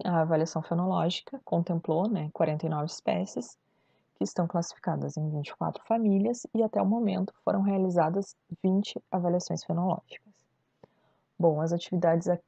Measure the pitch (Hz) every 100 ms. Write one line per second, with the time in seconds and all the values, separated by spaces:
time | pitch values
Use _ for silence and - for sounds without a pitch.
0 | - 170 160 156 165 165 - 170 185 175
1 | 165 - - 269 - 170 170 165 - 160
2 | 214 190 151 - 156 151 160 151 156 -
3 | - 180 196 247 240 - _ _ _ _
4 | _ _ 196 - 170 170 170 - 175 147
5 | 143 156 156 151 143 - 165 - - 226
6 | 214 196 220 240 - 220 220 202 196 233
7 | 214 185 196 - - 196 196 196 185 175
8 | 160 190 190 - _ 170 190 190 - -
9 | - 185 175 175 - 160 - 170 185 -
10 | - - 208 _ _ _ _ _ - _
11 | _ _ _ - 170 151 165 170 - 180
12 | 170 165 175 175